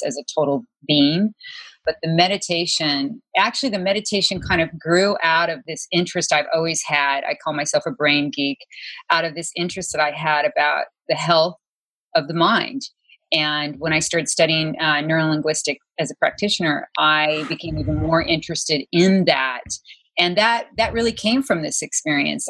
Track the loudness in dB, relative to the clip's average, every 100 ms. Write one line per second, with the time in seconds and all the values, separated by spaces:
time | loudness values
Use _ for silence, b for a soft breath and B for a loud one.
0 | -4 -6 -6 -2 0 0 -4 _ 0 4
1 | 4 4 0 -2 B B B B -6 -4
2 | 0 2 4 2 -2 -2 0 0 0 0
3 | -2 -6 _ 0 0 0 -2 -2 0 -2
4 | 0 0 0 -2 -2 0 0 -4 2 4
5 | 4 2 2 2 2 -2 -8 -10 -4 -2
6 | 0 -2 0 0 0 0 0 -2 -2 0
7 | 2 0 -2 -4 -4 -4 -2 -2 -2 -2
8 | 2 2 0 -2 -4 -4 -10 B B B
9 | B 0 0 -6 -8 -4 -6 -6 -6 0
10 | 0 0 0 2 2 2 2 2 -4 _
11 | -4 -2 2 4 4 -2 _ _ _ _
12 | _ -2 0 2 4 4 0 -6 -12 _
13 | b b -4 -2 0 -2 -4 -6 -2 0
14 | 0 -2 -2 2 2 2 -2 -2 0 0
15 | 2 2 2 0 0 -2 -4 -6 _ -6
16 | -6 0 -2 0 -2 0 0 -2 -4 0
17 | 2 4 2 0 -4 -8 -6 -6 -2 -2
18 | 2 0 2 -2 -2 -6 -2 -4 0 4
19 | 4 4 4 2 0 -6 -10 -14 B B
20 | B -2 0 2 2 0 -4 -2 -2 0
21 | -2 0 0 0 0 -2 -2 -4 -4 -4
22 | 0 0 0 -2 -2